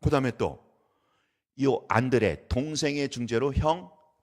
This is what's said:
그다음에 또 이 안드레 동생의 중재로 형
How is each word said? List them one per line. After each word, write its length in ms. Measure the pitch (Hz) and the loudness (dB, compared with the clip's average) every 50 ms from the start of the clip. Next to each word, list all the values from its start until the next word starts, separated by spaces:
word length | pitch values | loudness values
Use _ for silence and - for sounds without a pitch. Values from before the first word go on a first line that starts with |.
그다음에 300 | - - 151 139 131 127 | -2 0 2 2 2 0
또 380 | 113 - 113 82 95 - _ _ _ _ _ _ _ _ _ _ _ _ _ _ _ _ _ _ _ - | -2 -2 -2 -2 -4 -6 _ _ _ _ _ _ _ _ _ _ _ _ _ _ _ _ _ _ _ -2
이 80 | 135 135 123 - - - | 0 0 0 0 0 0
안드레 580 | 95 113 123 131 127 120 107 95 76 - - - | 2 2 2 4 2 2 4 2 0 -2 -6 -6
동생의 600 | - 123 139 156 156 139 160 147 143 147 143 131 | -4 -4 -4 -4 -4 -4 -2 -2 -2 -2 -4 -4
중재로 440 | - 120 120 107 117 113 131 143 135 | -4 -6 -6 -2 -2 0 0 0 0
형 380 | - - 156 160 180 180 180 - _ _ _ _ _ | 0 2 0 0 -2 -4 -14 -20 _ _ _ _ _